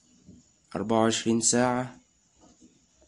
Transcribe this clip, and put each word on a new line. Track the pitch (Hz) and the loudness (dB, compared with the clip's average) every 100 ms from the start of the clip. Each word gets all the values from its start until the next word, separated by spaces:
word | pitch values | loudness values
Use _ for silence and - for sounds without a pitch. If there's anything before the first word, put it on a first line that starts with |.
| _ _ - - _ _ _ - | _ _ -20 -20 _ _ _ -10
أربعة | 104 113 | -2 2
وعشرين | 113 113 113 113 | 2 0 0 0
ساعة، | 110 120 127 123 127 - _ _ _ _ - _ - _ _ _ | 2 2 0 -2 -6 -14 _ _ _ _ -20 _ -20 _ _ _